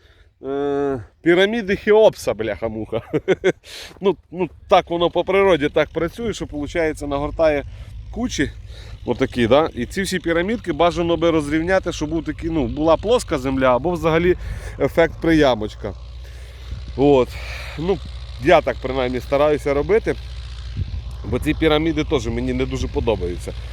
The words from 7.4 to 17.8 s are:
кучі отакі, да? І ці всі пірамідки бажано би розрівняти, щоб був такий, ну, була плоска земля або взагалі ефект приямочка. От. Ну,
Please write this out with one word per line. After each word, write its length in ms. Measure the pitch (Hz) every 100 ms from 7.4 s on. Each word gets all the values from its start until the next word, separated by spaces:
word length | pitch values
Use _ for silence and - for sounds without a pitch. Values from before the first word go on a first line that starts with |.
| 160 143 131 - - - -
кучі 380 | - 247 - 131 - - - - - -
отакі, 420 | 117 131 127 113
да? 220 | 135 160 -
І 100 | 117
ці 160 | -
всі 180 | 185 185
пірамідки 540 | 165 165 185 233 185
бажано 440 | 156 170 160 170 170
би 140 | 170
розрівняти, 600 | 160 143 156 170 190 185
щоб 180 | - 151
був 140 | 165
такий, 260 | 147 147 165
ну, 180 | 165 117
була 300 | 135 160 156
плоска 400 | 202 240 - 151
земля 380 | 131 131 131 123
або 160 | 160
взагалі 440 | 170 160 160 175 175 - - - -
ефект 340 | 143 - 165 -
приямочка. 720 | 165 160 139 117 107 - 107 - - - - - - - - - - -
От. 320 | 143 135 120 - - - -
Ну, 200 | -